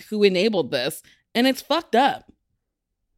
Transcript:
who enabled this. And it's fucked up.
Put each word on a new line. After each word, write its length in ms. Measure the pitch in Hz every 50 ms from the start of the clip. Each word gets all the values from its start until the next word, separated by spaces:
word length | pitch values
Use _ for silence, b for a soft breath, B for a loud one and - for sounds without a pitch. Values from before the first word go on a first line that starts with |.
| - -
who 140 | 220 214 208
enabled 480 | 202 185 175 196 233 208 180 147 117
this. 320 | 147 131 123 147 - - - b b b b b -
And 120 | 226 247
it's 160 | 269 262 -
fucked 340 | - - 277 330 339 - -
up. 360 | 220 285 262 - - - _ _ _ _ _ _ _ _ _ _ _ _ _ _ _ _ _ _